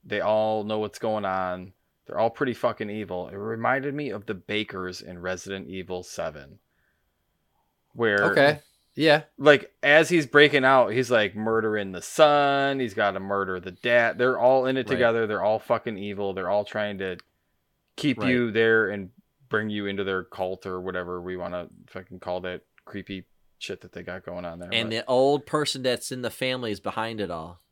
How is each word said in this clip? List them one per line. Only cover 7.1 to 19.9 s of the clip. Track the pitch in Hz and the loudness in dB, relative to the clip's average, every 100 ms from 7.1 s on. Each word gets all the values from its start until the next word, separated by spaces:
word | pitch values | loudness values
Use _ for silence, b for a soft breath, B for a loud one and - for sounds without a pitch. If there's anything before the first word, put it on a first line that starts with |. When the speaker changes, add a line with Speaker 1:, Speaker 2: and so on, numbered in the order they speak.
| _ _ _ _ _ _ _ _ | _ _ _ _ _ _ _ _
Speaker 1:
Where | 120 117 101 104 | -2 2 4 4
Speaker 2:
Okay. | 123 143 151 _ _ _ | 6 4 2 _ _ _
Yeah. | - 156 151 151 - | 0 4 4 2 2
Speaker 1:
like, | 143 139 - _ | 6 6 4 _
as | 143 151 160 | 4 6 6
he's | 170 135 | 2 4
breaking | 147 147 143 | 6 8 6
out, | 131 135 110 | 6 6 6
he's, | 117 120 | 2 2
like, | 120 104 | 2 2
murdering | 104 110 113 110 107 98 | -2 -2 0 0 -2 -4
the | 90 | -8
son. | - - 151 147 143 139 139 135 | -10 4 6 6 4 2 0 0
He's | 120 | -4
gotta | 101 101 95 | 0 0 0
murder | 98 101 95 92 | -4 -2 -2 -4
the | 90 | -8
dad. | 90 123 120 117 - | -6 2 4 4 2
They're | 123 123 | 2 4
all | 123 131 127 | 4 6 2
in | 131 | -2
it | |
Speaker 3:
Right. | 120 | -2
Speaker 1:
together. | 135 120 117 110 | 2 4 2 0
They're | 104 | 0
all | 98 107 | 0 0
fucking | - 113 - 101 | 0 -2 -2 -8
evil. | 101 98 101 | -8 -4 -4
They're | 95 90 | -4 0
all | 104 | -2
trying | 104 107 104 98 | -2 -4 -4 -4
to | 95 87 - _ _ _ _ _ _ - | -6 -8 -14 _ _ _ _ _ _ -4
keep | 147 117 | -2 0
Speaker 3:
Right. | 127 | 0
Speaker 1:
you | 123 117 | 2 2
there | 107 113 113 104 | 2 4 4 2
and | 101 95 _ _ _ _ | -2 -8 _ _ _ _
bring | 110 107 | -2 -2
you | 104 | -4
into | 101 | -4